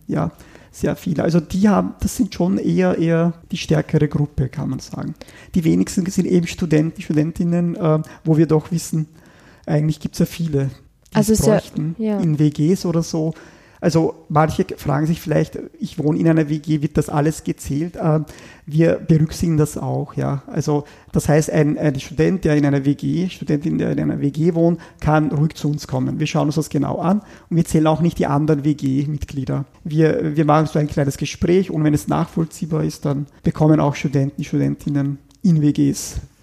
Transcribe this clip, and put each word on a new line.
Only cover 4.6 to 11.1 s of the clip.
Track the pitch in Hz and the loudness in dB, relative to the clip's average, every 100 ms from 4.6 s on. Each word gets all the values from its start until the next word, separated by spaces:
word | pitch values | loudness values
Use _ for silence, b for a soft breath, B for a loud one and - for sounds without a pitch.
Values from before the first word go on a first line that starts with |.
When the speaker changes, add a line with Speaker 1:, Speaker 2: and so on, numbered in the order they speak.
| 143 | -6
Speaker 1:
man | 135 | -6
sagen. | - - 143 - B B B 185 | -8 -10 -8 -10 B B B 0
Die | |
wenigsten | 160 175 190 - 175 | 2 2 0 -2 -2
sind | - 165 | 0 2
eben | 180 170 | 2 0
Studenten, | - 175 151 165 180 | -4 0 2 2 -4
Studentinnen, | - 151 156 - 175 170 170 | -2 0 0 0 0 0 0
äh, | 165 165 156 - B | 0 0 0 -2 B
wo | 160 156 | 0 4
wir | 160 | 4
doch | 156 - | 2 0
wissen, | 165 - 160 156 b b b b b b | -6 -4 -4 -6 b b b b b b
eigentlich | 151 156 - | 0 0 -2
gibt's | - - | -4 -2
ja | 175 | -2
viele, | - 165 143 139 - - _ _ | -2 -2 -2 -2 -6 -20 _ _